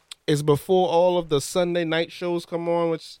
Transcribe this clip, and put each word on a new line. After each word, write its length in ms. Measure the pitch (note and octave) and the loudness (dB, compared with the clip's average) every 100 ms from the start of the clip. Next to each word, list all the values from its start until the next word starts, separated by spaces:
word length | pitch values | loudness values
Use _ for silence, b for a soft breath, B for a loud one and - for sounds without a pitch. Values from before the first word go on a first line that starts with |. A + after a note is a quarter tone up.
| _ - - | _ -10 -2
It's 160 | D3 | 0
before 460 | D3+ C#3+ - F#3 F3+ | 2 0 2 2 4
all 260 | E3+ F3+ F3+ | 4 4 2
of 120 | E3+ | 0
the 100 | D3 | -2
Sunday 440 | - F#3 F3 F3 | 0 -2 0 0
night 280 | E3 D#3+ E3 | -2 -2 -4
shows 320 | - F3+ F3 | -6 -6 -4
come 240 | - E3+ E3+ | -6 -6 -2
on, 220 | E3+ E3+ | 0 0
which 260 | D#3+ - - | -4 -8 -20